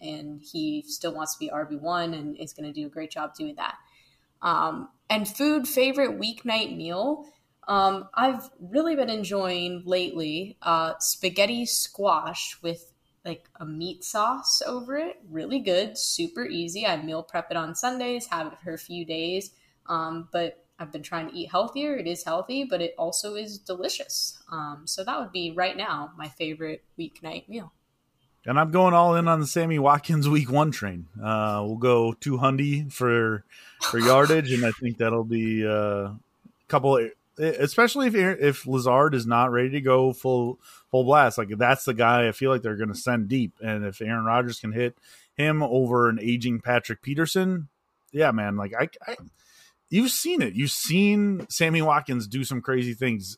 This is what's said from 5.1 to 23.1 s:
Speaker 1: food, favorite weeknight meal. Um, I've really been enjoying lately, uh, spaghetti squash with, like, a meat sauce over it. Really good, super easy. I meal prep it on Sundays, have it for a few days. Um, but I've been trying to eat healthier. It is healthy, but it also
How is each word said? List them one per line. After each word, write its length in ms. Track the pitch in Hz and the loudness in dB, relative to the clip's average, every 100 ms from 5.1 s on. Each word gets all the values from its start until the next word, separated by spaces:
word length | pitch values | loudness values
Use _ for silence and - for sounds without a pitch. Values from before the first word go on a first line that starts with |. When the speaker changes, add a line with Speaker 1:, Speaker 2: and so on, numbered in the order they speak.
| 214 202 | -2 -2
Speaker 1:
food, 400 | - 294 302 247 | -2 0 0 0
favorite 520 | - 269 269 269 302 | 2 2 2 0 0
weeknight 560 | 214 226 240 220 247 170 | -6 -6 -4 -2 -2 -6
meal. 500 | 165 180 247 294 - _ _ _ - | -6 -2 -2 -4 -8 _ _ _ -2
Um, 420 | 202 190 190 190 | 2 4 2 -4
I've 360 | 220 262 247 - - | 0 2 0 -8 -18
really 360 | 175 247 330 294 | -4 0 0 0
been 140 | 233 | 0
enjoying 720 | 220 185 196 185 180 175 180 180 | -2 -2 -2 -2 -2 -4 -6 -2
lately, 720 | 185 180 165 156 156 190 - | 0 0 -4 -4 -4 -8 -6
uh, 340 | - 165 160 - | 0 0 0 -2
spaghetti 640 | - - 185 185 202 240 233 | -4 -2 -2 2 2 0 -2
squash 920 | - - - 196 156 160 170 - - | -4 -4 -2 2 2 0 -8 -10 -8
with, 300 | 170 170 - _ _ _ | -8 -8 -14 _ _ _
like, 240 | 170 165 _ - | -14 -14 _ -16
a 100 | 156 | -12
meat 380 | 156 175 - | -8 -10 -10
sauce 580 | - 214 220 277 - - - | -6 0 0 0 0 0 0
over 320 | 247 247 285 | -6 -6 -6
it. 240 | 330 - - | -6 -10 -10
Really 300 | 226 302 269 | -8 -4 -2
good, 380 | 196 180 214 - | 0 0 0 -4
super 480 | - - 339 - 247 | -4 -4 -4 -6 -8
easy. 400 | 170 170 185 214 | -6 -6 -4 -2
I 160 | 160 | -2
meal 220 | 156 160 | -4 -8
prep 280 | 165 175 - | -6 -8 -6
it 60 | 170 | -6
on 160 | 160 165 | -6 -4
Sundays, 500 | 247 254 247 240 240 | -4 -4 -4 -6 -6
have 200 | 165 156 | -6 -6
it 120 | - | -10
for 140 | 175 | -12
a 40 | 165 | -12
few 280 | - 175 165 | -10 -10 -8
days. 460 | 160 165 190 202 _ _ _ - | -6 -4 -4 -8 _ _ _ -6
Um, 420 | 165 160 165 170 | -4 -4 -8 -6
but 320 | 175 170 - _ - | -4 -4 -6 _ -16
I've 140 | 160 | -14
been 120 | 151 | -14
trying 260 | - 170 160 | -10 -8 -8
to 60 | 175 | -10
eat 160 | - | -4
healthier. 440 | 175 226 277 294 269 | -2 -2 -4 -4 -4
It 120 | 170 | -6
is 160 | 170 | -6
healthy, 420 | - 170 - 269 269 | -4 -4 -4 -6 -4
but 160 | 180 | -2
it 140 | 170 - | -4 -4
also 380 | 165 | -4